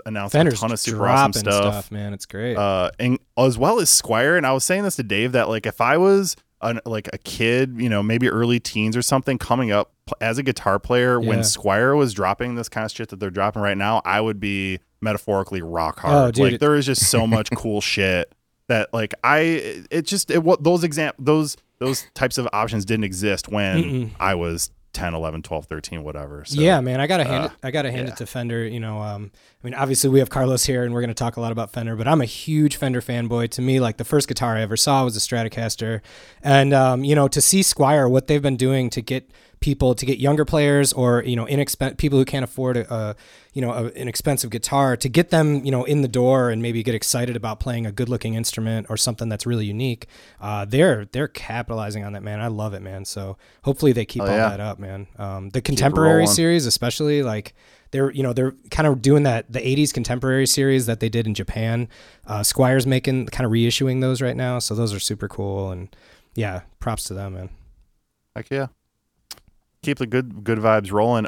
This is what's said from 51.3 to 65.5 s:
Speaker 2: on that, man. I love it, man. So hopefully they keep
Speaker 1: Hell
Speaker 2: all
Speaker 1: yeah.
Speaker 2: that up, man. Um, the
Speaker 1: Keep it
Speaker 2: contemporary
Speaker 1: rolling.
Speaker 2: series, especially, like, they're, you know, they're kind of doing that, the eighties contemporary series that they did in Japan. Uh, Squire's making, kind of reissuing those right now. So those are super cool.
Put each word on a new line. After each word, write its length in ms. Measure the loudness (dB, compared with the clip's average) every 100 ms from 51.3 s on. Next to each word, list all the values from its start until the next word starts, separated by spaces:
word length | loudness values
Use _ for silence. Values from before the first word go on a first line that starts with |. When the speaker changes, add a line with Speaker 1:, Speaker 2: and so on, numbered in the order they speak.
| -6 -8 -8 -6 -6 -6 -6
Speaker 2:
on 80 | -8
that, 100 | -10
man. 180 | -8 -6
I 60 | -6
love 260 | -4 -6
it, 80 | -8
man. 240 | -10 -12 -10
So 320 | -10 -10 -12 _ _
hopefully 300 | -4 2 2
they 100 | 2
keep 200 | -2 -4
Speaker 1:
Hell 80 | 0
Speaker 2:
all 60 | 2
Speaker 1:
yeah. 120 | 2
Speaker 2:
that 100 | 0
up, 200 | -6 -8
man. 280 | -10 -12 -14 -12
Um, 320 | -10 -8 -6
the 100 | -6
Speaker 1:
Keep 20 |
it 20 | -2
Speaker 2:
contemporary 480 | 2 2 4 6 6
Speaker 1:
rolling. 40 | 4 4
Speaker 2:
series, 300 | 4 2 2
especially, 580 | 0 0 -2 0 0
like, 300 | 0 -4 -8 -18 _ _ _
they're, 200 | -2 -2
you 100 | 0
know, 100 | -2
they're 220 | 0 -2 -2 -4
kind 160 | 2 2
of 160 | 4
doing 220 | 6 6
that, 260 | 6 0 -2
the 160 | -4 0
eighties 280 | 2 2
contemporary 520 | 0 -4 -2 0 2 2
series 400 | 2 4 4 2
that 120 | 0
they 80 | 0
did 180 | 0 -2
in 100 | -2
Japan. 520 | -4 -4 -2 -2 -4 -10 -20 -20 -8
Uh, 140 | -4
Squire's 440 | -2 2 4 4 2
making, 420 | 0 0 -2 -4
kind 180 | -4 0
of 60 |
reissuing 480 | 2 2 2 0 0
those 200 | 0 0
right 140 | -2 -2
now. 240 | -4 -4
So 160 | -4 -2
those 180 | -2
are 60 | -2
super 300 | -6 -6 -8
cool. 420 | -6 -6